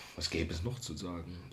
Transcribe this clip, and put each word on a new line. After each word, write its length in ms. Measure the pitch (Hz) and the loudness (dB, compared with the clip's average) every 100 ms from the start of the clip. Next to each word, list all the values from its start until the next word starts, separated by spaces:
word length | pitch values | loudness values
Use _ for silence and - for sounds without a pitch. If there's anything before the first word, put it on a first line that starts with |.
| - - | -6 -2
was 140 | 90 | 2
gäbe 240 | 82 82 | 4 4
es 100 | 82 | 2
noch 160 | 107 135 | 0 0
zu 160 | - 76 | -2 -2
sagen? 420 | 90 85 85 90 - | -2 -2 -4 -8 -8